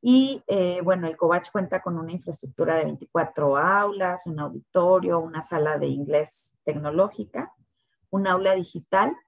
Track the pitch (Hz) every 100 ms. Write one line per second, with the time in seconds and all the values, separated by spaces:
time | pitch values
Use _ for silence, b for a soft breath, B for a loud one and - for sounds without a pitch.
0 | 233 254 269 269 - 196 180 180 175 185
1 | 165 160 165 175 - 208 185 185 - 170
2 | 165 175 - 160 - - 160 160 156 143
3 | - 170 160 - 147 139 165 196 208 202
4 | 185 180 - 156 147 143 - - 175 185
5 | 180 170 165 156 160 170 151 151 143 139
6 | 143 147 151 - - _ - 151 147 156
7 | 202 - 208 - 320 _ _ _ _ _
8 | _ 190 196 185 190 190 175 170 - 190
9 | 220 988